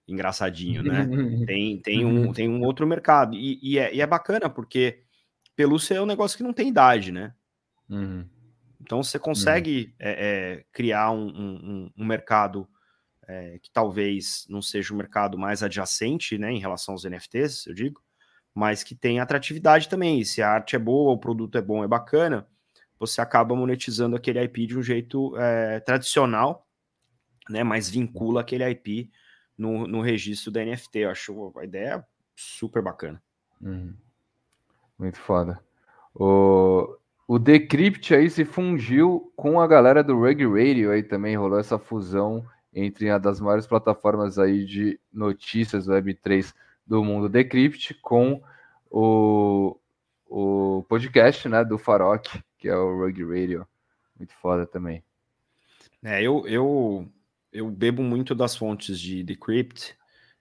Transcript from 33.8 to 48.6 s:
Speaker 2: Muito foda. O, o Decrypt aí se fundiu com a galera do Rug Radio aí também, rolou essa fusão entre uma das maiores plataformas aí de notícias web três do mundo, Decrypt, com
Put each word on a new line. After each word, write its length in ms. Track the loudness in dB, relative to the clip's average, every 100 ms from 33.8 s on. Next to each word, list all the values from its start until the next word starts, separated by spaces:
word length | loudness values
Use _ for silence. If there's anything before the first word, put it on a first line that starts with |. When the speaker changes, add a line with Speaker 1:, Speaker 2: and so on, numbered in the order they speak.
| -12 -16 _ _ _ _ _ _ _ _ _ -10
Speaker 2:
Muito 200 | -10 -8
foda. 420 | 0 0 0 -6 _ _ _ _ _
O, 840 | 0 4 6 8 6 6 4 0 -8 _ _ -2
o 120 | 2
Decrypt 760 | 6 6 6 2 2 0 4
aí 160 | 4 4
se 140 | 2 -2
fundiu 840 | -2 -2 -2 0 4 4 2 -4 -6
com 240 | 0 4
a 60 | 8
galera 360 | 10 10 8
do 140 | 6 4
Rug 300 | 4 4 2
Radio 440 | 4 4 4 2
aí 120 | 2
também, 340 | 0 -4 -2 -2
rolou 220 | 0 0
essa 200 | 0 -4
fusão 680 | -4 -8 -4 -2 -2 -4 -10 _ _
entre 380 | -6 -6 -4 0
uma 100 | 2
das 220 | 0 -2
maiores 260 | 0 0 2
plataformas 720 | 0 2 0 2 0 0 0
aí 260 | 2 2
de 360 | -2 -4 -4 -4 _
notícias 760 | -6 -6 -6 -6 -4 -2 -2 0
web 260 | 0 0
três 400 | -4 0 0 0 -10 _ _ -2
do 160 | 0
mundo, 260 | 0 -2 2
Decrypt, 640 | 2 4 4 2 0 -12
com 460 | -12 0 2 2 0 -8 _